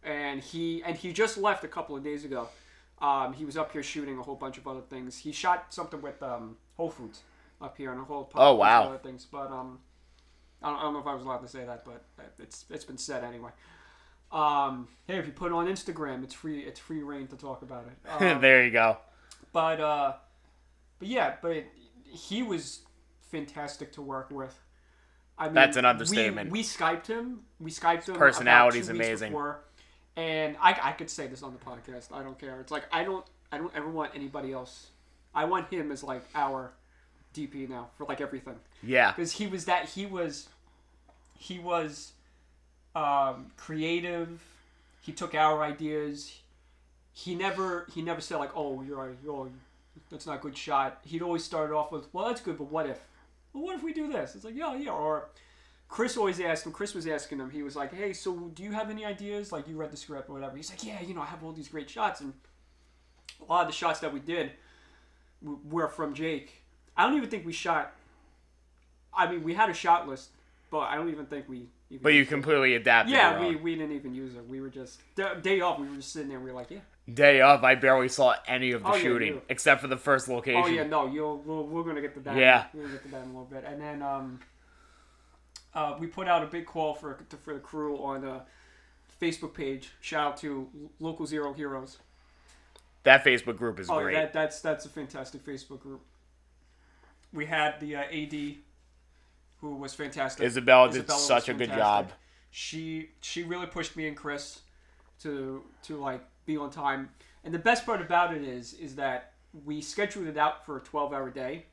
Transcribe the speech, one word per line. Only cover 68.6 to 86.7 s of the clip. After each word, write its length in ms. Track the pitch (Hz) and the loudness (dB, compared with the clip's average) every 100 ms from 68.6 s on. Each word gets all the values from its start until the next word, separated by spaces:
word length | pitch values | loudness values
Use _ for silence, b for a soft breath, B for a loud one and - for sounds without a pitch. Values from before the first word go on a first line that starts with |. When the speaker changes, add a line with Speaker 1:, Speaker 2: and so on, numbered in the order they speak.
| _ _ _ _ _ | _ _ _ _ _
Speaker 1:
I 160 | 190 175 | 0 0
mean, 140 | 175 | 0
we 100 | 156 | -4
had 160 | 175 220 | 2 2
a 40 | |
shot 340 | 175 175 170 143 | 2 4 4 2
list, 220 | 135 - _ _ _ _ | -10 -14 _ _ _ _
but 80 | 156 | -4
I 160 | 143 147 | -2 -2
don't 140 | 170 | -2
even 180 | 151 139 | -4 -8
think 200 | 143 131 | -10 -10
we 200 | 127 120 _ _ | -12 -14 _ _
even 120 | 135 | 0
Speaker 2:
But 60 | 143 | 6
you 60 | 147 | 8
Speaker 1:
used 100 | 135 | 6
it. 40 | |
Speaker 2:
completely 400 | 147 147 147 131 117 | 0 2 4 6 4
adapted 380 | 113 117 220 | 8 8 8
Speaker 1:
Yeah, 180 | 269 185 165 | 8 6 6
Speaker 2:
your 0 | 180 | 0
Speaker 1:
we, 60 | 156 | -2
Speaker 2:
own. 80 | |
Speaker 1:
we 120 | 165 160 | -2 -4
didn't 160 | 156 143 | -4 -6
even 180 | 135 127 | -8 -10
use 180 | 131 120 | -10 -12
it. 100 | 117 | -12
We 120 | 131 | -10
were 80 | 135 | -10
just, 300 | 135 127 - - - | -12 -16 -18 -12 -4
d-, 80 | 196 185 | -4 -2
day 180 | 190 196 | 0 2
off, 180 | 175 147 | 2 0
we 80 | 139 | -6
were 80 | 139 | -10
just 160 | 135 | -12
sitting 160 | 160 139 | -8 -8
there, 100 | 135 | -8
we 100 | 131 | -10
were 40 | 127 | -12
like, 140 | 123 | -12
"Yeah." 80 | 196 - _ - | -14 -18 _ -12
Speaker 2:
Day 260 | 117 143 139 | 8 10 12
of, 240 | 131 143 | 12 12
I 120 | 127 131 | 10 8
barely 340 | 135 131 127 | 8 8 6
saw 240 | - 127 110 - | 6 6 6 0
any 240 | 127 127 | 0 0
of 100 | 120 | 0
the 60 | 101 | 2
Speaker 1:
Oh, 60 | 123 | 2
yeah, 60 | |
Speaker 2:
shooting, 320 | 123 120 110 90 | 4 2 2 -2
Speaker 1:
you 60 | - | -6
Speaker 2:
except 320 | 127 160 135 | 0 6 6
for 80 | 143 | 4
the 80 | 127 | -4
first 320 | - 135 127 | 2 2 2
location. 360 | 120 123 120 120 | -4 2 2 4
Speaker 1:
Oh, 20 | |
yeah, 160 | 165 151 | 2 2
no, 180 | 156 135 | 0 0
you'll, 300 | 147 151 143 | -2 -4 -4
we'll, 260 | 151 156 147 | -6 -6 -4
we're 180 | 165 | -4
gonna 180 | 165 151 | -4 -4
get 120 | 143 139 | -6 -10
to 40 | |
that. 140 | 135 131 | -4 6
Speaker 2:
Yeah. 300 | 127 123 110 | 10 8 6
Speaker 1:
We're 80 | 151 | -10
gonna 120 | 147 135 | -12 -12
get 80 | |
to 60 | 139 | -12
that 60 | 135 | -12
in 60 | 127 | -12
a 20 | |
little 140 | 127 127 | -14 -14
bit. 180 | 135 131 | -12 -12
And 140 | 147 | -10
then, 200 | 147 147 | -10 -8
um, 380 | 139 139 131 127 - _ _ _ _ _ _ _ _ _ _ - _ | -4 -4 -6 -12 -18 _ _ _ _ _ _ _ _ _ _ -20 _
uh, 220 | 160 151 143 | -4 -4 -4
we 80 | 165 | -8
put 200 | 185 180 | -6 2
out 160 | 170 | 2
a 40 | 156 | 2
big 180 | 170 | -6
call 280 | 170 | -8